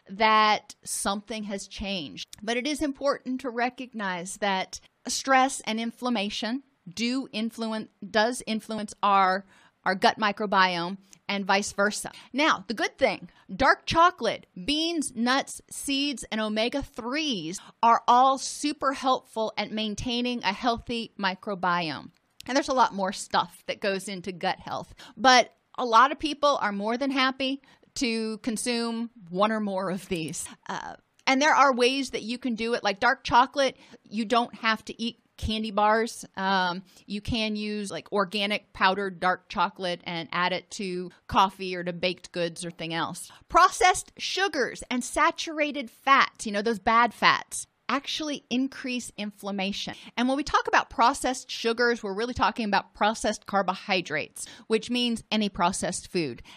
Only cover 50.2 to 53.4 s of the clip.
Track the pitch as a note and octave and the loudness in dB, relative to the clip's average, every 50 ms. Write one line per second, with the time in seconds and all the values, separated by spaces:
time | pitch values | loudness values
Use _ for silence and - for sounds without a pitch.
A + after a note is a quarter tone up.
50.2 | A#3+ B3+ C4 C#4 D4+ - - - B4 - G4+ D4+ - - - - A#3 A#3+ C#4 - | 0 0 0 0 -2 0 0 0 0 4 2 2 2 2 0 2 4 4 4 2
51.2 | - B3+ B3+ - - - - - - A3+ A#3 A#3 B3 A#3+ A#3 A3+ - G3+ F#3+ G3+ | -2 -2 -2 -4 -6 -10 -10 -4 -2 -2 0 2 2 2 2 0 -2 -8 -4 -4
52.2 | A#3 B3 A#3+ - C4+ F#3+ - - A3+ G#3 G3 F#3 - - _ - A3 G#3 A3+ - | -4 -4 0 0 0 0 0 0 -4 0 0 -2 -2 -2 _ 0 0 0 0 0
53.2 | - A3 G#3+ - | -2 -2 -2 -2